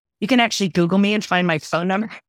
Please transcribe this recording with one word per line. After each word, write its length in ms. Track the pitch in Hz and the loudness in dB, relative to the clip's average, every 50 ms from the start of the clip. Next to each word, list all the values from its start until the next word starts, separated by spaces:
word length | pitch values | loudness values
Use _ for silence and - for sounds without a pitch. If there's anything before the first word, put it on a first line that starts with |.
| _ _ _ - | _ _ _ -6
You 80 | 214 | -2
can 140 | 185 262 247 | 2 4 4
actually 260 | 233 220 - - 196 | 4 2 0 -2 -2
Google 300 | 175 - 180 170 170 185 | 0 0 0 2 2 2
me 160 | 196 202 202 214 | 2 2 2 0
and 100 | 202 160 | -2 -2
find 240 | - 180 180 180 | -2 0 0 0
my 120 | 175 160 151 | 0 0 -2
phone 280 | - - - 165 175 | -4 -4 -4 -2 -2
number. 240 | 185 190 202 220 220 - - - | -2 -2 -4 -4 -8 -12 -18 -20